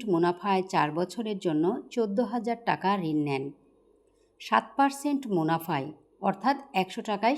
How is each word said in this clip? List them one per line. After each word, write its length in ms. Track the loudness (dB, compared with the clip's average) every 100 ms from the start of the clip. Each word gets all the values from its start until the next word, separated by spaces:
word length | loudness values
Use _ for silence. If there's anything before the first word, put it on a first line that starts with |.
| 2
মুনাফায় 540 | 2 4 2 0 0
চার 260 | 2 0 0
বছরের 460 | 0 -4 -4 -6 -4
জন্য 260 | 0 2 2 0 -4
চোদ্দ 260 | -2 0 0
হাজার 380 | 0 -2 -4 -2 -2
টাকা 240 | 0 0 0
ঋণ 160 | 0 0
নেন। 200 | 0 -2 -4 -10 _ _ _ _ _ _ _ _
সাত 240 | 0 0 0 2
পার্সেন্ট 460 | 2 2 -2 -2 0
মুনাফায়, 640 | 0 2 0 0 -2 -4 -10 _ _
অর্থাৎ 360 | -2 0 0 0 -2
একশো 280 | -2 -2 -4
টাকায় 360 | -4 0 2